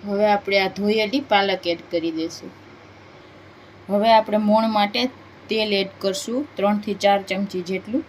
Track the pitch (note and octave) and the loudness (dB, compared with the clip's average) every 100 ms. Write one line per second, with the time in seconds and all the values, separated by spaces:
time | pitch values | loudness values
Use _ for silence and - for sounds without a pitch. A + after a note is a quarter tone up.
0 | G3+ G3+ G#3 G3+ - G3 F#3+ F#3+ G#3 A3 | -4 0 2 2 2 0 0 -2 0 0
1 | G#3 C4+ - G3+ G3 F#3 F3 E3+ - F3 | 0 -2 0 0 2 -2 -4 -6 -4 -4
2 | E3 D#3+ E3 - - - - - - - | -4 -4 -6 -8 -18 -18 -20 -20 -20 -20
3 | - - - - - - - - - G3+ | -20 -20 -20 -20 -20 -20 -20 -20 -2 0
4 | A3 A3 G#3+ G#3 G#3 G#3+ A3+ G#3+ G3+ A#3+ | 6 6 4 0 4 4 4 0 0 0
5 | B3+ - - - - A3 G#3+ G3+ G3 - | -4 -6 -20 -20 -4 -2 0 0 -2 -4
6 | F#3+ F#3 - A#3+ D4 - G3 G#3 G#3 G3 | -4 -4 -4 -6 -6 -2 0 0 -2 0
7 | G3+ G3+ F#3+ F#3+ G3 F#3 F3+ F#3+ G3+ B3+ | 2 2 0 -4 -4 -6 -4 -6 -4 -6